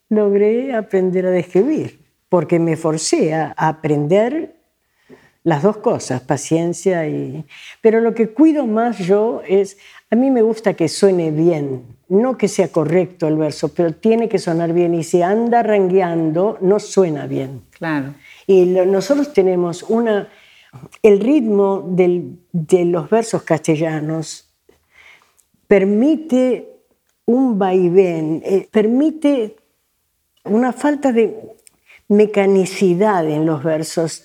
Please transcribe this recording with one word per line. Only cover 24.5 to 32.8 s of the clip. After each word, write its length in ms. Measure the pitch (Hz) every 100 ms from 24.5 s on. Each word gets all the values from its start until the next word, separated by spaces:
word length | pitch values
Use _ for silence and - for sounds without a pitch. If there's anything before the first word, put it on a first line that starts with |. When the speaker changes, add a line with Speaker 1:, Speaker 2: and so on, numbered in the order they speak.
| _ _ _ _ _ - - _ _ _ _ -
Speaker 1:
permite 1000 | 202 190 208 269 320 - 254 254 226 - - _ _ _ _ -
un 320 | 240 262 202
vaivén, 840 | 190 185 180 180 190 165 156 160 -
eh, 220 | 190 -
permite 840 | 214 214 247 311 311 285 277 214 - _ _ _ _ _ _ _ _
una 300 | - 208 247
falta 380 | 240 294 294 285
de 280 | 233 214 - - - _ _ _ - -
mecanicidad 1160 | 208 208 208 196 196 180 -